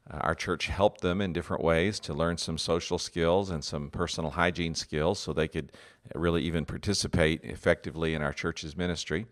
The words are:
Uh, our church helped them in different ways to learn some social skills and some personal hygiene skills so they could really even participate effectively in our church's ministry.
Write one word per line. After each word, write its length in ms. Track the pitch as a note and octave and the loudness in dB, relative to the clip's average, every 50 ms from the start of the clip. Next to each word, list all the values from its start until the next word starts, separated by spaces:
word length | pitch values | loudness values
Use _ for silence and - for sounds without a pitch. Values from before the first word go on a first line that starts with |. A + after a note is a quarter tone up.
| _ - | _ -12
Uh, 80 | - | -8
our 180 | C#2+ - - E2+ | -4 -2 0 0
church 320 | - - F#2 F2 - - | 0 0 -2 -2 0 0
helped 340 | - D#2 F#2 G2+ G#2 - - | -2 0 4 4 4 2 2
them 180 | - F2+ F2+ G2+ | 0 0 2 2
in 140 | G2+ F#2 D#2+ | 0 0 0
different 300 | F2 - - F#2 - D#2 | -2 -2 -2 -2 2 4
ways 360 | E2 E2 E2 F2+ G#2 G#2+ - | 4 6 6 4 2 0 -4
to 140 | - - D2 | -6 -4 -2
learn 240 | D2 E2 E2+ F2 | 0 0 0 0
some 200 | - - E2+ E2 | -2 -2 -4 -2
social 420 | D2+ - - E2 E2+ - - F2+ F2 | -2 0 2 0 0 0 0 -2 -2
skills 500 | - - - F2 E2 E2+ F2 G2 G2 F#2+ | -2 -2 -2 0 2 4 4 4 2 0
and 140 | F2 D2 - | -4 -4 -4
some 260 | - - D2 C#2+ C#2 | -4 -6 -6 -6 -6
personal 420 | - - F2 E2+ - F2 D#2+ D2 | -4 -4 -2 -2 -2 -2 -4 -2
hygiene 440 | D2 F2 E2+ F2+ E2 F2 E2+ E2 D#2 | 0 2 2 2 2 0 -2 -2 -2
skills 440 | - - - D2+ D2+ D#2 F2+ G#2 - | -4 -6 -4 -2 0 2 2 0 0
so 140 | - D#2+ D2 | -2 -4 0
they 140 | D2+ D#2+ | 0 0
could 240 | D#2 - E2 C#2+ - - - - - - _ - - - | 0 -2 -6 -6 -8 -10 -20 -20 -20 -20 _ -16 -10 -4
really 300 | - E2+ E2+ E2+ E2+ D2+ | 0 0 2 2 2 2
even 200 | E2+ E2 E2 D#2 | 0 0 -2 -2
participate 800 | - D#2+ - - G#2 G2 - - F#2+ - E2+ D#2+ D#2 D#2+ - - | -4 -6 -4 -2 -2 0 0 0 0 2 4 4 4 4 0 -4
effectively 720 | - - - - F2+ E2 - - E2+ C#2+ D#2+ E2 D#2+ D#2+ | -8 -8 -2 2 2 2 2 0 -8 -4 -2 -2 0 0
in 80 | D2+ | 0
our 120 | D2 C#2+ D2 | -2 -2 -2
church's 440 | - - E2+ - - E2 D2+ D2 | -2 -4 -4 -4 -4 -8 -10 -6
ministry. 480 | F2 F2+ F2+ E2+ - - - D#2+ F2+ A#2 - | -4 -2 -2 -2 -2 -4 -2 -2 -4 -4 -6